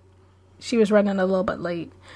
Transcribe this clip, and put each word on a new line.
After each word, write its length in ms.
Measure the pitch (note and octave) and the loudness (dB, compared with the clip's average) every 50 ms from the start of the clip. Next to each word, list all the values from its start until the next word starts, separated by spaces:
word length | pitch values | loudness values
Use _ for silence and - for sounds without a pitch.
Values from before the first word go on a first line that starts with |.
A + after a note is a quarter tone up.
| _ _ _ _ _ _ _ _ _ _ _ - | _ _ _ _ _ _ _ _ _ _ _ -18
she 180 | - - B3 | -8 -2 2
was 160 | A3+ G#3+ G3 | 2 4 4
running 260 | G#3+ G#3 G3+ G3+ G3 F#3+ | 4 4 4 2 0 0
a 80 | F#3 | 0
little 180 | F#3 F#3+ F#3 G3 | 0 0 -2 -2
bit 160 | - - - | -4 -6 -6
late, 320 | F3 F3 F3 E3+ D#3+ - - - - - - | -6 -8 -8 -8 -10 -12 -16 -20 -20 -20 -20